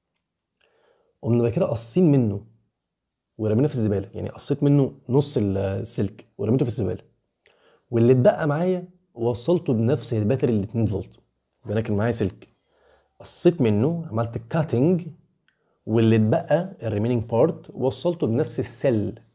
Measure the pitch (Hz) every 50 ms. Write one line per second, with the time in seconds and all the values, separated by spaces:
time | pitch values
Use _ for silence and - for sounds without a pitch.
0 | _ _ _ _ _ _ _ _ _ _ _ _ _ _ _ _ _ _ _ _
1 | _ _ _ _ - 113 117 120 117 113 - 170 190 - - 110 - - - 180
2 | 185 156 143 135 120 107 101 101 - - _ _ _ _ _ _ _ _ _ _
3 | _ _ _ _ _ _ _ - 110 107 107 113 139 151 151 127 110 104 104 98
4 | 98 - - 98 95 104 - - - - 143 - 147 143 143 143 135 139 - -
5 | _ - 120 143 143 - - 127 104 101 95 98 98 95 98 104 110 - - -
6 | 107 98 - - - _ _ - 104 107 117 135 143 117 107 - 104 95 95 95
7 | - _ _ _ _ _ _ _ _ _ _ _ _ _ _ _ _ - 123 117
8 | 117 117 131 127 123 202 - - 165 147 143 156 175 185 185 180 185 - _ _
9 | _ _ _ 117 117 120 120 - - - 180 175 180 - 127 110 113 117 147 113
10 | - - 120 107 104 101 135 131 - 123 113 104 95 - - 117 113 92 101 92
11 | 92 - - _ _ _ _ _ _ _ _ _ - 117 104 110 110 110 104 101
12 | 107 120 113 113 110 92 - - - _ _ _ _ _ _ _ _ _ _ _
13 | _ _ _ _ - - - - - 175 165 - 127 110 107 104 117 156 170 170
14 | - - 104 113 117 113 - 117 - - - 165 147 - - 117 135 170 185 160
15 | 180 165 - _ _ _ _ _ _ _ _ _ _ _ _ _ - - 110 120
16 | 113 113 113 110 107 107 143 185 - - 147 165 180 190 - - - 113 104 101
17 | 107 120 123 117 110 - 117 113 143 165 170 - - - - - 120 131 - -
18 | - 175 170 175 160 120 170 139 - - - - 113 - - - - 139 120 107
19 | 101 98 - - - _ _